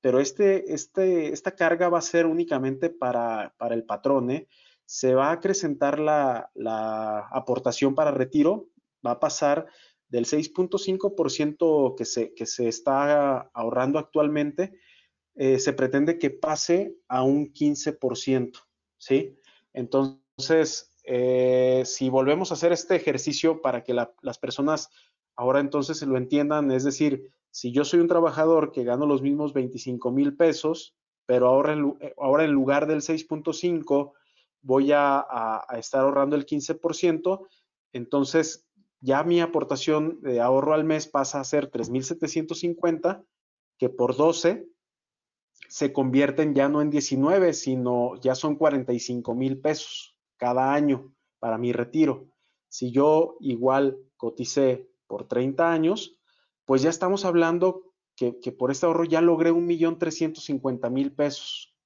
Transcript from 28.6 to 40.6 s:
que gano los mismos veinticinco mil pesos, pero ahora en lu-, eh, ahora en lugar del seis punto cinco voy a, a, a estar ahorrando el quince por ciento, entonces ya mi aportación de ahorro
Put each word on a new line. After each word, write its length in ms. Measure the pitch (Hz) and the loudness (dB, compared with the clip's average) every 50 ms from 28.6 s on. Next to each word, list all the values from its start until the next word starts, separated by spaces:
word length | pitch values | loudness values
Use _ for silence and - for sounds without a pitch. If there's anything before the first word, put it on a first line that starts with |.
| 151 - - | 4 2 -2
que 100 | 135 120 | -4 -2
gano 220 | 120 120 131 147 | 0 0 0 2
los 160 | 147 143 135 | 2 0 2
mismos 320 | 135 143 143 151 151 147 139 | 2 0 -2 0 -2 -2 -2
veinticinco 580 | 139 127 123 127 117 - 131 127 120 123 123 | -4 -4 -4 -8 -10 -8 -8 -8 -4 -4 -2
mil 240 | 123 139 143 143 139 | 0 2 0 0 2
pesos, 600 | - 170 165 156 160 - 156 165 160 - - _ _ _ _ _ _ _ | 2 2 2 2 0 -4 -4 -4 -4 -10 -20 _ _ _ _ _ _ _
pero 220 | - 123 123 123 | 0 2 4 6
ahora 240 | 123 131 135 143 151 | 4 4 4 2 2
en 80 | 151 151 | 0 0
lu-, 180 | 143 139 - - | -2 -2 -4 -6
eh, 120 | - 139 - | -14 -16 -12
ahora 260 | - 143 131 139 151 160 | -4 0 2 4 4 4
en 80 | 151 | 4
lugar 360 | 143 139 131 135 143 147 151 | 2 2 2 2 2 0 2
del 140 | 151 160 151 | 0 -2 -2
seis 220 | 143 - 160 156 160 | -2 -2 -4 -4 -4
punto 300 | _ 160 147 - 170 156 | _ -8 -6 -4 -6 -6
cinco 600 | - - 175 170 160 151 - 139 139 143 143 _ _ _ _ _ _ _ _ _ _ _ | -2 -2 -2 -2 -2 0 0 0 0 0 -4 _ _ _ _ _ _ _ _ _ _ _
voy 280 | 131 127 135 139 139 | 2 2 2 4 4
a, 260 | 147 147 143 139 139 | 4 4 4 4 2
a, 480 | 139 - - 127 120 - 170 - - - | 2 0 -2 -6 -4 -4 -4 -4 -6 -6
a 120 | - 127 117 | -8 -10 -10
estar 220 | 113 - - 135 | -8 -2 0 2
ahorrando 340 | 135 139 139 139 139 143 147 | 2 4 4 2 2 2 0
el 100 | 147 139 | -2 -2
quince 300 | - 156 147 139 - 160 | -2 -4 -4 -4 -6 -8
por 180 | - - 170 156 | -4 -4 -6 -2
ciento, 540 | - - 175 160 160 170 180 190 190 190 _ _ _ _ _ _ _ _ _ - | 2 2 2 2 2 0 -2 -2 -2 -8 _ _ _ _ _ _ _ _ _ -12
entonces 760 | 127 120 - 147 143 139 135 - 165 151 160 - _ _ _ _ _ _ _ _ _ | -12 -8 -2 0 0 0 2 2 0 0 0 -6 _ _ _ _ _ _ _ _ _
ya 240 | 131 127 135 143 156 | -2 0 0 2 2
mi 180 | 170 175 170 | 2 2 2
aportación 800 | 165 165 170 151 135 - - 135 - 165 156 151 156 160 170 - | 2 2 0 -2 -2 -2 -4 -2 0 0 0 2 0 -2 -6 -6
de 180 | - 135 123 120 | -4 -2 0 2
ahorro 360 | 117 123 131 135 | 2 4 4 2